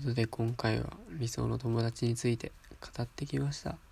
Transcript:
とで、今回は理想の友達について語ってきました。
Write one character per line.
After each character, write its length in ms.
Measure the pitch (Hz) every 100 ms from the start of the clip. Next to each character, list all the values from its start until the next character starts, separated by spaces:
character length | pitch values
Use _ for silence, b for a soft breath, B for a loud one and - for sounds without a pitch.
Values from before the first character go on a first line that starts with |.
と 100 | 139
で、 120 | 120 113
今 260 | - 117
回 260 | 120 113 113
は 160 | - - 226
理 160 | 165 117
想 220 | - 117
の 100 | 117
友 220 | 120 113
達 260 | 117 - 120
に 80 |
つ 140 | 117 123
い 80 | 117
て 160 | - - - -
語 220 | - -
っ 40 | 120
て 200 | - 143
き 120 | 139
ま 120 | 139
し 120 | 143
た。 140 | - 165 -